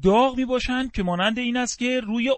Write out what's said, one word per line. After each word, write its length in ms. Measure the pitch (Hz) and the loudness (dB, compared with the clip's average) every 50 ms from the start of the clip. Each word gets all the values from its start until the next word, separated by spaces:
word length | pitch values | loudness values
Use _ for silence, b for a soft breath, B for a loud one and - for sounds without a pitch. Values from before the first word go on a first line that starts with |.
داغ 340 | 139 190 202 233 262 269 254 | 2 4 6 6 4 4 2
می‌باشند 560 | 247 262 240 254 247 - - 247 254 262 254 | 0 -2 -2 -2 -2 -2 -2 -2 -2 -4 -4
که 100 | - 214 | -4 -4
مانند 360 | 190 180 175 175 190 214 226 240 | -2 -2 0 0 0 0 0 -2
این 180 | 254 240 240 | -2 -2 -2
است 220 | 254 247 233 - - | -2 -2 -4 -4 -4
که 220 | 247 247 254 254 | -2 -2 -2 -2
روی 300 | 226 202 220 240 233 269 262 | -2 -2 -2 -2 0 -2 -2